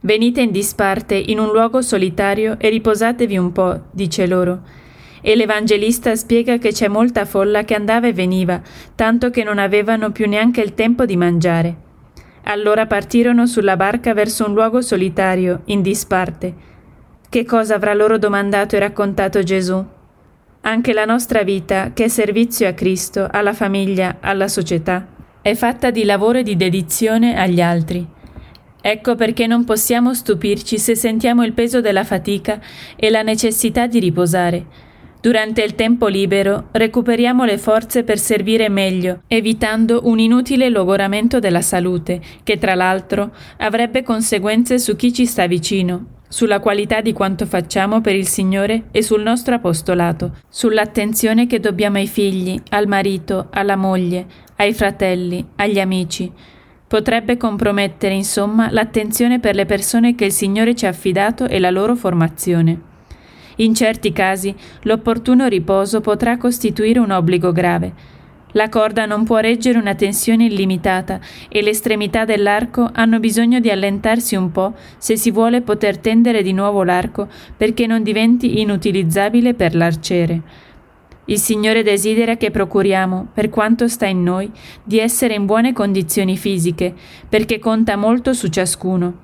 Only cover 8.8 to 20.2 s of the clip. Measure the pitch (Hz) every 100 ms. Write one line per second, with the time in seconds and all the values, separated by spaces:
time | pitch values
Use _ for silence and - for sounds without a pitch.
8.8 | - - 220 233 247 240 214 208 196 208
9.8 | 208 226 220 208 214 208 226 247 208 -
10.8 | 226 240 247 185 175 170 170 170 165 165
11.8 | - - - - - - - 208 208 214
12.8 | 220 202 202 240 240 240 240 240 196 185
13.8 | 196 233 240 208 208 - 214 202 220 233
14.8 | 247 196 190 175 190 185 180 180 - 202
15.8 | 190 220 - 190 180 156 151 160 - -
16.8 | - - - _ _ 247 233 233 220 214
17.8 | 208 208 214 220 208 202 202 202 208 208
18.8 | 202 214 202 190 196 202 180 190 180 185
19.8 | 190 - _ _